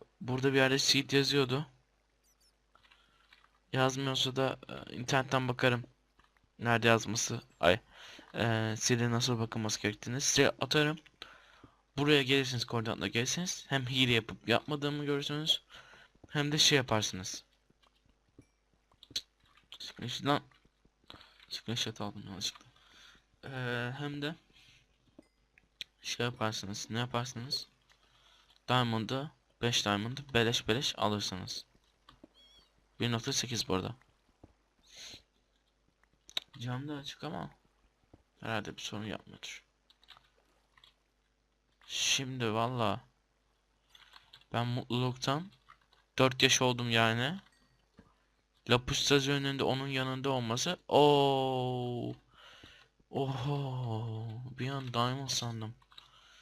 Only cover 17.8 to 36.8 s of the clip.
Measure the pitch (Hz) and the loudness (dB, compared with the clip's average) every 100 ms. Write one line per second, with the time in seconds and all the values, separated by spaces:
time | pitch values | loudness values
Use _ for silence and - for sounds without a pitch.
17.8 | _ _ _ _ _ - - _ _ _ | _ _ _ _ _ -20 -20 _ _ _
18.8 | _ _ - - - _ _ _ _ - | _ _ -12 -12 -12 _ _ _ _ -18
19.8 | - - 117 - 139 147 - _ _ _ | -16 -10 -8 -4 0 0 -2 _ _ _
20.8 | _ _ - - - _ - - - 117 | _ _ -20 -20 -20 _ -14 -12 -6 -4
21.8 | 110 - 104 101 104 95 - - - _ | -4 -6 -10 -10 -12 -8 -8 -10 -18 _
22.8 | _ - - - _ _ - 131 123 120 | _ -20 -20 -20 _ _ -12 -8 -6 -4
23.8 | 120 127 147 143 147 165 _ - - - | -6 -6 -8 -6 -6 -8 _ -20 -20 -20
24.8 | _ _ _ - - _ _ _ _ - | _ _ _ -20 -20 _ _ _ _ -16
25.8 | - _ - - 120 120 110 110 98 104 | -16 _ -8 -4 -4 -2 -4 -4 -8 -10
26.8 | - 110 123 120 123 113 131 - - _ | -6 -6 -4 -4 -4 -8 -6 -6 -8 _
27.8 | _ _ _ _ _ _ _ _ - 127 | _ _ _ _ _ _ _ _ 0 2
28.8 | 117 113 107 131 156 - _ - 117 120 | 2 0 -2 -4 -6 -12 _ -4 0 0
29.8 | 104 101 113 131 - 117 113 117 - 117 | 2 0 -2 -8 -2 2 2 2 0 0
30.8 | - - 104 104 - 92 101 - - _ | 0 0 0 0 -4 -6 -8 -12 -16 _
31.8 | _ _ _ - - _ _ _ _ _ | _ _ _ -20 -20 _ _ _ _ _
32.8 | _ - 120 117 139 131 117 113 - 92 | _ -4 -2 -2 -2 -4 -2 -4 -2 -2
33.8 | 101 - _ _ _ _ - _ _ _ | -2 -8 _ _ _ _ -20 _ _ _
34.8 | _ - - - _ _ _ _ _ _ | _ -20 -20 -20 _ _ _ _ _ _
35.8 | _ _ _ _ _ - - 131 123 123 | _ _ _ _ _ -12 -12 -10 -8 -6